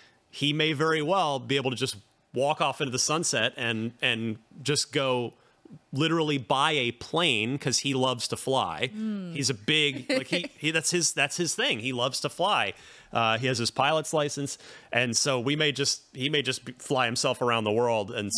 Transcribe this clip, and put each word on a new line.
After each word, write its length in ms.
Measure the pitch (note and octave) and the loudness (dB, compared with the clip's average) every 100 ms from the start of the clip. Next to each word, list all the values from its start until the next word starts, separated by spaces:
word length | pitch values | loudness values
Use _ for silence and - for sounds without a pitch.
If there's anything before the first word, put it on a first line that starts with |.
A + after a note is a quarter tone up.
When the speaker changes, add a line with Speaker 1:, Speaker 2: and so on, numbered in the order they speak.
| - _ _ | -20 _ _
Speaker 1:
he 220 | - D3 | -2 0
may 220 | D3+ D#3 | 2 0
very 260 | C#3+ D#3+ D#3+ | 2 2 2
well 380 | D3 G3 D#3+ C3+ | 2 2 2 -2
be 180 | A#2 C#3 | 0 0
able 140 | B2+ | 0
to 60 | A#2 | 0
just 200 | C3 G2+ - _ _ | -2 -4 -14 _ _
walk 260 | A#2+ C#3 D#3 | -2 0 2
off 200 | D3+ - | 0 0
into 80 | C#3 | -2
the 80 | A#2+ | 0
sunset 560 | - D#3 E3+ B2 A#2 - | 0 0 0 0 0 0
and, 360 | A#2+ A2+ A2+ - | -2 -2 -4 -2
and 340 | C3 A2+ A2+ A2 - - | -2 0 -2 -6 -10 -6
just 300 | C3+ D3 - | -2 0 0
go 400 | D3 C3+ B2+ A#2 - _ _ - - - | -2 0 0 -2 -8 _ _ -20 -20 -10
literally 460 | C3+ D#3+ E3 D#3 C#3+ | 0 2 2 2 0
buy 340 | A2+ C3+ D3+ | 0 2 2
a 180 | D3+ A#2+ | 2 0
plane 640 | A#2 - D#3+ E3+ A2+ A2 C#3+ | -2 -4 0 2 2 2 -2
'cause 200 | C#3+ B2 | 0 0
he 160 | C#3 | 0
loves 340 | C3 B2+ B2 - | 2 2 0 -4
to 80 | - | -4
fly. 540 | - C3 F#2+ D#2+ B2+ | 0 0 0 -2 -4
Speaker 2:
Mm. 380 | G#3+ A3 G3+ F3+ | -4 -6 -6 -6
Speaker 1:
He's 140 | E3 B2+ | -4 -2
a 40 | |
big, 540 | A#2 G#2 D#3 D3 C3 B2+ | -2 0 2 2 0 -2
like, 160 | C4 C3+ | -2 -2
he, 240 | A#3 - | -4 -4
Speaker 2:
<laughs> 60 | - | -6
Speaker 1:
he, 120 | D3+ | -2
that's 200 | D#3+ D#3 | 0 0
his, 220 | F3 D#3+ | 0 0
that's 220 | - C#3+ - | 0 -2 0
his 180 | E3+ | -2
thing. 260 | - A#3 A#2 | 0 -2 -2
He 120 | B2 | -4
loves 280 | B2+ B2+ C3 | -2 -2 -2
to 80 | C#3+ | -4
fly. 460 | - F3+ F3 G#2 - - - - | -2 0 2 0 -4 -16 -20 -6
Uh, 260 | A#2 A2+ A2+ | 0 2 2
he 80 | B2+ | 0
has 120 | A#2+ | 0
his 120 | A#2 | -2
pilot's 420 | - C3+ D#3 D3+ | 0 2 2 0
license. 460 | D#3 D3 - C#3 - - - - | 0 0 -2 -6 -8 -16 -20 -4
And 240 | A#2 B2 A2+ | 0 0 2
so 220 | D3+ C3 | 0 0
we 140 | A#2+ D3+ | 0 0
may 140 | D3+ | 0
just, 300 | C3+ C#3 - - | 0 -2 -2 -6
he 160 | C3+ C3+ | -6 -2
may 140 | D3+ | 0
just 220 | C3 B2+ | -2 -4
be, 80 | - | -8
fly 340 | - - C3+ A#2+ | -14 -2 2 2
himself 340 | A2+ C#3 B2 | 2 0 2
around 240 | B2 A2+ | 2 4
the 80 | G#2+ | 4
world 380 | G#2+ A#2+ A2+ G#2 | 4 4 2 0
and 160 | A#2 | -4
s- 60 | G#2 | -2